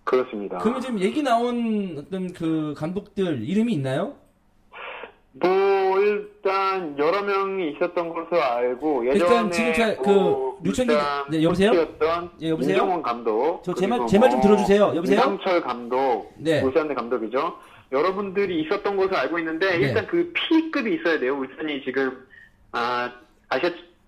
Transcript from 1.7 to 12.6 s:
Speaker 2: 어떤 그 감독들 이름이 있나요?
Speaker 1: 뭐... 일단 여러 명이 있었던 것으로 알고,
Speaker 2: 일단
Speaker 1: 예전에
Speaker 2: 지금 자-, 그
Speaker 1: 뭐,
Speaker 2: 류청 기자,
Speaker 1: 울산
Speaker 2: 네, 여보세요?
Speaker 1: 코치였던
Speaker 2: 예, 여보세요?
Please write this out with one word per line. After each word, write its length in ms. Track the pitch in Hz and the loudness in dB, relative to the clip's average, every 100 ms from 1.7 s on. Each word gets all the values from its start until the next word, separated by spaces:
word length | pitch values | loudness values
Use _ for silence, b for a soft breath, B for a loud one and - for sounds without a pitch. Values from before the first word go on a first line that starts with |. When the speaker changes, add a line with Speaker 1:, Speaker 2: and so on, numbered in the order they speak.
| 214 190 143 143 | -2 -4 -8 -10
Speaker 2:
어떤 260 | 190 180 | -8 -8
그 400 | 170 165 160 151 | -6 -4 -2 -4
감독들 680 | 143 156 185 208 - 185 131 110 | -6 -6 -6 -8 -4 -2 -2 -2
이름이 280 | 196 233 | 0 0
있나요? 420 | 165 131 139 214 - _ _ _ _ _ B B B B B _ | 0 -2 -2 -4 -8 _ _ _ _ _ B B B B B _
Speaker 1:
뭐... 680 | - 349 190 196 196 190 190 | -2 2 4 4 4 2 2
일단 1000 | 208 208 202 - 190 190 196 190 165 143 | 2 0 -6 -6 -2 0 0 -2 -4 -2
여러 240 | 151 196 | 0 0
명이 500 | 202 196 196 190 160 | 0 -2 -2 -2 -4
있었던 360 | 143 175 175 170 | -2 -2 -2 -4
것으로 340 | 165 160 175 | -6 -2 0
알고, 640 | 135 120 123 127 156 135 | 2 2 0 -2 0 0
Speaker 2:
일단 440 | 120 143 175 233 214 | 2 4 4 4 2
Speaker 1:
예전에 20 | |
Speaker 2:
지금 220 | 170 165 | 0 0
자-, 220 | 160 220 - | 0 0 0
그 120 | 196 | 4
Speaker 1:
뭐, 520 | 196 185 202 - - | 4 4 0 -2 -4
Speaker 2:
류청 220 | 175 196 247 | -4 0 2
기자, 120 | 147 | 2
Speaker 1:
울산 320 | 143 143 139 | 2 -2 -2
Speaker 2:
네, 120 | 160 | 2
여보세요? 260 | 165 180 202 | 2 4 4
Speaker 1:
코치였던 600 | 185 156 - 156 170 175 - | 4 2 0 0 0 -4 -8
Speaker 2:
예, 80 | 160 | -4
여보세요? 240 | 160 | -2